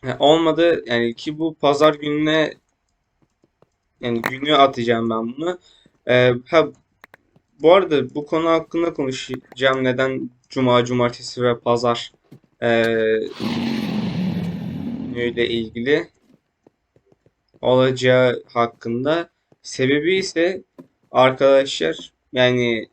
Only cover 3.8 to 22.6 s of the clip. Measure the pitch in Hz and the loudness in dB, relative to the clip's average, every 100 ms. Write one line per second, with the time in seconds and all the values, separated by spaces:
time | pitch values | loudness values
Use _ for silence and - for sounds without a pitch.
3.8 | _ _ 123 117 113 131 143 151 139 131 | _ _ -4 -4 -4 -8 0 4 4 2
4.8 | 117 113 113 113 113 131 165 180 _ _ | 0 0 0 -4 -6 -6 -8 -8 _ _
5.8 | _ _ - 123 127 123 - 165 156 - | _ _ 0 2 4 0 0 0 0 -4
6.8 | _ _ _ _ _ _ _ _ 156 185 | _ _ _ _ _ _ _ _ 6 6
7.8 | 175 147 131 139 147 165 165 165 160 170 | 4 0 -2 -8 -4 -2 0 0 -2 -4
8.8 | 170 160 135 131 - 131 _ 127 131 131 | -4 -4 -6 -6 -10 -12 _ -2 0 2
9.8 | 131 123 131 131 123 _ _ - 127 123 | 0 0 -2 -2 -8 _ _ 0 4 4
10.8 | 120 123 120 120 - - 123 120 - 120 | 2 0 0 -2 -14 -2 -2 -2 0 0
11.8 | 120 120 - _ _ - _ _ 120 117 | 0 -2 -6 _ _ -20 _ _ 0 2
12.8 | 113 113 110 110 - - - - - - | 2 0 0 0 -4 -8 -6 -4 -4 -4
13.8 | - 214 - - - - - - - - | -4 -4 -6 -4 -4 -4 -6 -8 -10 -8
14.8 | - - - 120 120 117 117 117 110 117 | -10 -10 -10 -4 -4 -2 -2 -2 -6 -8
15.8 | 120 151 - _ _ _ _ _ _ _ | -2 -2 -2 _ _ _ _ _ _ _
16.8 | _ _ _ _ _ _ _ _ 120 127 | _ _ _ _ _ _ _ _ 2 4
17.8 | 131 127 127 127 127 120 - 120 117 - | 4 2 2 4 4 0 -6 -2 -2 -2
18.8 | 120 117 135 165 170 _ _ _ - - | -8 -4 -2 -2 -4 _ _ _ -18 -4
19.8 | 131 147 151 190 185 165 170 190 - _ | 0 2 2 -2 -2 0 -2 -2 -12 _
20.8 | - _ _ 123 131 131 135 135 139 - | -20 _ _ 2 2 4 4 4 2 -2
21.8 | 160 160 - _ _ 127 123 127 | -4 -4 -12 _ _ 0 2 2